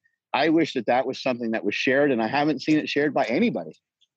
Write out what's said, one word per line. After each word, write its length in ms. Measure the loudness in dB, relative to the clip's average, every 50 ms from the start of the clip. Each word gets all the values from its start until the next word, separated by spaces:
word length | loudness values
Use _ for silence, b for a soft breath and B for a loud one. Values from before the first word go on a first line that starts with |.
| _ _ _ _ _ _ -2
I 160 | 0 0 2
wish 260 | 2 2 0 0 -2
that 120 | -4 -2
that 200 | 0 0 0 0
was 160 | -2 -4 -4 -4
something 300 | -4 -4 -2 -2 -4 -4
that 120 | -2 -2
was 100 | -2 -2
shared, 360 | -2 0 2 2 4 4 2
and 120 | 2 2 0
I 60 | 0
haven't 340 | 0 0 0 0 0 -2 0
seen 160 | 2 2 2
it 100 | 2 0
shared 260 | -2 0 0 0 0
by 100 | 0 0
anybody, 500 | 0 0 2 2 0 0 -2 -8 -8 -14 _ _ _ _ _ _ _ _